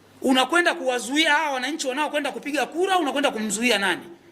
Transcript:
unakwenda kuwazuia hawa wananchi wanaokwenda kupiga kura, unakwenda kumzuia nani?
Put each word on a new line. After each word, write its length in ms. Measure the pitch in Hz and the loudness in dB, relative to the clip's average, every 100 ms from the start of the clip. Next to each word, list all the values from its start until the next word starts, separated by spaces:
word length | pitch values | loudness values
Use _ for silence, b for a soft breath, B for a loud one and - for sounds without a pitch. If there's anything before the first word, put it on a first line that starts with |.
| _ - | _ -4
unakwenda 540 | 254 262 254 339 349 - | 2 4 4 2 2 0
kuwazuia 580 | 262 247 208 285 320 | -2 -2 -2 2 4
hawa 180 | 294 311 | 2 0
wananchi 360 | 262 254 311 277 | -4 -4 -4 -4
wanaokwenda 440 | 262 294 294 277 | -2 -2 -2 -4
kupiga 340 | 233 277 277 247 | -6 -4 -2 -2
kura, 320 | 320 381 370 | 0 0 2
unakwenda 320 | 285 277 285 | 0 0 0
kumzuia 460 | 220 214 202 247 208 | 0 -4 0 2 2
nani? 240 | 196 156 - - - | 2 -2 -6 -20 -20